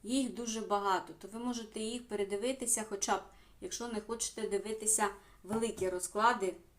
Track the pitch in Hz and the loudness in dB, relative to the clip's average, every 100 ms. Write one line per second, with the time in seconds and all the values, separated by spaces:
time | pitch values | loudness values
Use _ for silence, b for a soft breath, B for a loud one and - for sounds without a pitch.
0 | 202 269 247 190 233 220 190 202 202 185 | 0 0 0 -2 -4 -4 0 2 4 2
1 | - - 190 220 240 240 220 - 220 240 | 0 -12 -12 -6 -4 -4 -6 -4 -4 -4
2 | 240 208 196 202 233 269 226 - 214 196 | -4 -2 0 0 0 0 2 0 0 -4
3 | - 190 - B B B 185 - 233 220 | 0 0 -2 B B B -8 -6 -4 -4
4 | 202 226 - - 202 196 208 214 214 - | -4 -4 -4 -4 -2 -2 -2 -2 2 4
5 | 208 - B B 185 220 226 - 185 180 | 4 0 B B -4 0 0 0 0 0
6 | - 208 226 226 190 170 - | -2 4 6 6 0 -2 -14